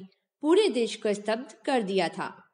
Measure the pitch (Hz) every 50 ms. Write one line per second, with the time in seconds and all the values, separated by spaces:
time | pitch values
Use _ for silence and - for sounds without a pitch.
0 | 185 - _ _ _ _ _ _ - 302 359 403 427 349 226 247 226 214 - -
1 | - 214 202 208 208 214 214 233 277 - - - - 302 269 247 208 185 196 190
2 | 170 160 - 185 147 - - - - _